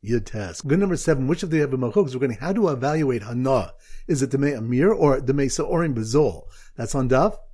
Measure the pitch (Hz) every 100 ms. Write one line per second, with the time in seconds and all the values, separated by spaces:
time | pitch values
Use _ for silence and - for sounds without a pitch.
0 | 101 117 107 110 98 87 139 160 196 117
1 | - 143 135 170 185 160 147 131 123 202
2 | 165 123 135 113 175 202 196 135 131 156
3 | 143 120 104 120 131 131 87 - - -
4 | - 147 135 139 143 131 113 123 180 220
5 | 147 135 123 139 135 - 151 170 170 117
6 | 110 135 143 90 - - - - 117 139
7 | 127 131 190 - -